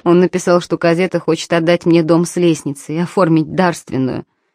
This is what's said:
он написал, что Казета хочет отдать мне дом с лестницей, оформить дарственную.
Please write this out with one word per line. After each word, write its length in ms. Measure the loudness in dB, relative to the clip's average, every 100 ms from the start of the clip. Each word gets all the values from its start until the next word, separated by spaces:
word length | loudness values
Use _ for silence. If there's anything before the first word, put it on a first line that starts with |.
он 180 | 2 2
написал, 400 | 2 0 0 0
что 160 | 0 -2
Казета 420 | 0 0 -2 -4
хочет 320 | -2 -4 -2
отдать 320 | -2 0 0 2
мне 180 | 2
дом 220 | 4 2 0
с 120 | 0
лестницей, 640 | 0 0 -4 -10 -8 -6
оформить 520 | -4 0 2 2 0
дарственную. 720 | 0 -2 -2 -8 -4 -4 -6 -12 _ _